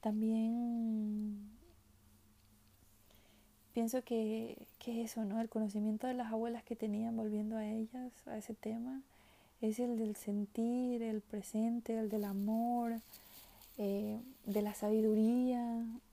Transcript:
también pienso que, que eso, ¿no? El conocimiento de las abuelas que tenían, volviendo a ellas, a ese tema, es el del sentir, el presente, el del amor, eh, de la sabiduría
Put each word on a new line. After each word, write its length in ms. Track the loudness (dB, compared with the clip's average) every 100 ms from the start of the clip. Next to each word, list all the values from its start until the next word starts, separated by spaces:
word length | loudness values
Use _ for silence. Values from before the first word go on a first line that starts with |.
también 1500 | 0 2 4 4 2 2 0 0 0 0 0 -2 -2 -6 -10 -18 -20 -20 -20 -20 -20 -20 -20 -20 -20 -20 -20 -20 -20 -20 -20 -20 -20 -20 -20 -20 -6
pienso 300 | 0 2 0
que, 640 | 0 0 2 -2 -4 -10 -16 -12
que 240 | -6 -4
eso, 200 | -4 -2
¿no? 160 | -2 0
El 100 | -2
conocimiento 580 | 0 0 0 0 0 -2
de 80 | -2
las 160 | -2
abuelas 320 | -2 -2 -4
que 120 | -6 -4
tenían, 400 | -2 0 0 0
volviendo 420 | 0 0 0 -2
a 100 | -2
ellas, 440 | -2 -4 -6 -8 -10 -10
a 120 | -10
ese 180 | -8 -8
tema, 480 | -4 -4 -4 -6 -10 -20 -20 -20 -20 _
es 180 | 0 2
el 180 | 0 2
del 180 | 0 -2
sentir, 880 | -2 -2 -2 0 2 2 2 0
el 180 | 0 -2
presente, 760 | -4 -8 -2 0 2 0 -2 -2
el 100 | 0
del 140 | 0
amor, 760 | 0 0 2 2 2 2 0 -2 -8 -20 -20 -20 -20 -20 -20 -4
eh, 420 | 0 0 0 -4 -8 -12 -2
de 160 | 0
la 100 | 0
sabiduría 1120 | 0 2 4 6 6 6 6 4 2 0 -2 -4 -8 -14